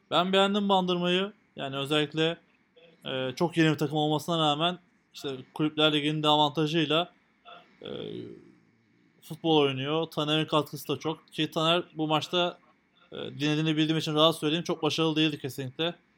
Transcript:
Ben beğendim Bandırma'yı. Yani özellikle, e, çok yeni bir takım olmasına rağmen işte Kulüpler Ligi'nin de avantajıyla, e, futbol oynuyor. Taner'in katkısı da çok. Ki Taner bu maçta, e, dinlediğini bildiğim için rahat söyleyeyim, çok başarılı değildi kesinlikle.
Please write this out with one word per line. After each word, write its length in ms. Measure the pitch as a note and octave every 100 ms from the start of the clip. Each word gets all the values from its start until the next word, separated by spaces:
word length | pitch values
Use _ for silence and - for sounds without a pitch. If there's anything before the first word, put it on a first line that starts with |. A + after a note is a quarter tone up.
| -
Ben 220 | D3+ F#3
beğendim 360 | F#3+ G3 G#3 G3+
Bandırma'yı. 640 | F#3+ F3+ F3 F3 F3+ G3+ - _ -
Yani 200 | C#3 C#3
özellikle, 640 | C#3 D3+ D3+ D#3 D#3+ E3 _ _ _ _ - _
e, 280 | D3 C3 C3 B2+
çok 200 | E3+ E3+
yeni 140 | D#3+
bir 60 | D3
takım 180 | D3 D3+
olmasına 420 | D3+ D3+ F3 E3
rağmen 400 | D3+ D3 F3 F3+ _ _ _
işte 220 | - C#3+ C3 -
Kulüpler 380 | - D3+ D3+ D#3
Ligi'nin 300 | D3+ D3 D#3
de 60 | D3+
avantajıyla, 840 | D3+ D3 D#3+ D3+ E3 D3 D#3+ F3+ _ _ _ - - _ _
e, 60 | G1+ B1+ G#1+ A#1 A#1 A1+ A1+ _ _ _ _ _ _ _
futbol 340 | - D#3 E3 D#3
oynuyor. 500 | C#3 C3 C#3 D#3+ D#3+
Taner'in 400 | D#3+ D3 D#3 D3
katkısı 420 | D3+ C#3+ C#3+ -
da 100 | C3+
çok. 300 | D#3 D#3 _
Ki 180 | - D#3
Taner 320 | E3+ D#3+ F3 -
bu 120 | D#3 D#3
maçta, 520 | D3 - F3+ F3 - _ _ _ _ _
e, 40 | -
dinlediğini 600 | - C3 D3 D3+ D#3+ D3+
bildiğim 220 | D#3 D#3+
için 160 | D#3
rahat 220 | D3+ E3 D#3+
söyleyeyim, 260 | D3+ E3+
çok 180 | E3 D#3+
başarılı 340 | D3+ D#3+ D#3+ D#3
değildi 220 | D#3 D3
kesinlikle. 560 | C3+ C#3 C3 - E3 - _